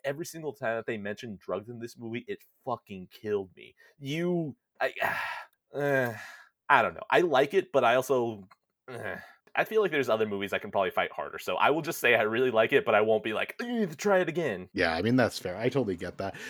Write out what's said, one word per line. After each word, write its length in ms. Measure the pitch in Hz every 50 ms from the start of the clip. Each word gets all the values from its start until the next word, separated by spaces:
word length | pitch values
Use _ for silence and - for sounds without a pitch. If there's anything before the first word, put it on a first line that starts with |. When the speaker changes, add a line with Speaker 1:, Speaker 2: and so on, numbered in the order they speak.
| -
Speaker 1:
every 240 | 135 139 147 156
single 260 | - - 160 156 147 -
time 220 | - 131 113 117
that 100 | 113 107
they 120 | - 117
mention 420 | 107 98 101 104 - - 117 101 90
drugs 260 | - - 90 95 107 117
in 100 | 123 117
this 180 | 113 113 -
movie, 280 | 123 120 113 113 120 -
it 160 | 104 101 - - _ _ _ _
fucking 440 | 131 120 117 _ - 101 92 90 87
killed 400 | - - - 107 104 101 98 90 85
me. 160 | 55 55 58 - _ _ _ _ _
You, 560 | 143 135 147 165 175 175 180 170 160 147 123 - _ _ _ _
I, 140 | 123 135 - -
<sighs> 760 | - - - - - - - - - - _ _ _ _ -
eh, 380 | 139 143 143 139 135 127 120 110 110 - - - - - _ _ _ _ -
I 120 | 147 127 110
don't 100 | 92 82
know. 100 | - - -
I 120 | - 147
like 340 | 175 175 139 131 143 139 190
it, 160 | 196 - -
but 120 | - 139 120
I 120 | 113 123
also, 520 | 131 127 - 139 127 117 117 110 101 95 - - _ _ _ _ _ _
eh. 280 | - 127 113 110 98 92 - - - - _ _ _ _
I 60 | - 160
feel 180 | - 220 220
like 100 | 208 185
there's 180 | 156 147 131 120
other 160 | 110 110 110
movies 260 | 104 101 98 101 95
I 60 | 98 95
can 100 | - 101
probably 200 | 95 104 95 92
fight 240 | - 95 90 - -
harder, 260 | - 73 76 - -
so 160 | - - 92
I 140 | - 98 120
will 120 | 143 160
just 200 | 156 160 160 -
say 120 | - 120 120
I 80 | 113 110
really 280 | 107 113 120 131 127
like 220 | 110 110 113 110 139
it, 100 | 131 -
but 100 | 120 110
I 60 | 104
won't 240 | 107 107 110 107 104
be 80 | 110
like, 240 | 107 98 98 - - -
"You 60 | 240 240 247 233
need 100 | 214 165
to 60 | 156
try 240 | - - 208 196 185
it 80 | 180
again." 400 | 160 151 170 165 131 98 90 92 - _
Speaker 2:
Yeah, 200 | 95 90 82 80
I 80 | 82
mean, 140 | 95 113 123
that's 240 | 131 117 98 - -
fair. 160 | - 92 87
I 140 | 101 113 127
totally 260 | 127 139 120 101 92
get 220 | 82 90 87 -
that. 180 | - 98 98 - - -